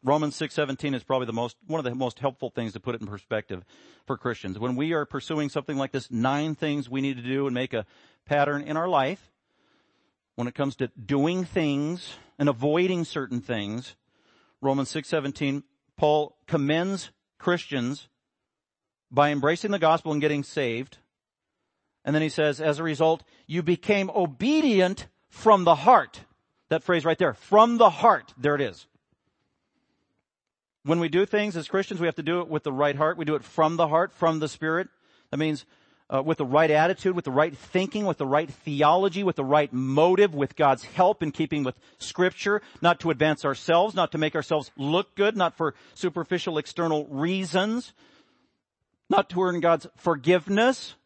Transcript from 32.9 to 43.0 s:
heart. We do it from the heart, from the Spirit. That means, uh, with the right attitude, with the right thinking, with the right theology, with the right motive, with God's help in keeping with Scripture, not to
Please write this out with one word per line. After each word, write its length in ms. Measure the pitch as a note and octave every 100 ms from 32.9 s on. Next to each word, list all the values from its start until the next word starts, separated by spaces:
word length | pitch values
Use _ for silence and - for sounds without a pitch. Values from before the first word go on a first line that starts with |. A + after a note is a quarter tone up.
| C#3
heart. 200 | D#3 E3+
We 80 |
do 120 | D3+ D3+
it 80 |
from 320 | - - D#3 E3
the 100 | E3
heart, 260 | D#3+ F#3+
from 280 | _ E3 D#3+
the 80 | D3+
Spirit. 400 | - D#3 D#3+ F#3+ _ _ _ _
That 60 | C#3
means, 280 | D#3 D3 - _ _ _ _
uh, 120 | C3+
with 140 | C#3+ D#3+
the 60 |
right 280 | C3+ C#3 D#3+
attitude, 420 | D3+ E3 F#3 F#3
with 100 | F3+
the 60 | D#3+
right 260 | C3 D#3+ C#3+
thinking, 480 | - F#3 F#3+ G#3+
with 140 | G3+ D#3+
the 80 | C#3
right 240 | C#3+ D#3+
theology, 720 | - - C#3+ D3 F3 G3 F3
with 140 | G3 E3
the 80 |
right 280 | C3+ D3 D3+
motive, 600 | B2 C3 C3+ E3+ F#3 G#3
with 220 | D3+ C#3 -
God's 260 | D3 C3
help 400 | - - F#3 G#3+
in 80 | D#3+
keeping 320 | - D#3+ D3+
with 160 | C3 - _ _
Scripture, 640 | - - F3+ - G3+ G#3 - -
not 180 | E3+
to 120 | E3+